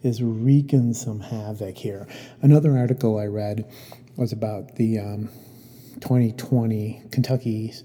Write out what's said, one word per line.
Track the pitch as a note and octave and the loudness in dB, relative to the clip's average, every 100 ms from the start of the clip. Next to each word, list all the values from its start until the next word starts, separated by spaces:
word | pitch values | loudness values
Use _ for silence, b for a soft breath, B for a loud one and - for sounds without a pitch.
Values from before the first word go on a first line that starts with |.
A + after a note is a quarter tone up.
is | C3 A2+ | -2 -2
wreaking | A#2 A2 B2 C#3+ C#3+ C#3 A#2 | -2 0 4 4 6 2 2
some | A2+ A#2 G#2+ | -2 -6 -10
havoc | G2 A2+ G#2 G#2 G2 - | -8 -10 -8 -8 -10 -8
here. | A2 G2 G#2 B B B | -10 -10 -14 B B B
Another | C#3+ D3 D3+ C3 | 6 8 6 2
article | B2 B2 A2+ G#2+ | 0 0 0 0
I | G#2 | -2
read | G#2 G#2 G#2 G#2+ B B B B - | -4 -4 -6 -8 B B B B -6
was | A#2 | -4
about | G#2+ A2 G#2 - | -2 -6 -6 -10
the, | - A2+ A2 | -2 0 0
um, | G2+ G#2 G#2+ B B B B B B - | -4 -8 -10 B B B B B B -16
twenty | - B2+ A#2 | 0 2 2
twenty | A2+ - B2+ A2+ G#2+ G#2+ - - | 0 0 0 2 -2 -4 -8 -4
Kentucky | - - C3 A#2 A2 A2+ - | -2 0 0 -2 -4 -6 -12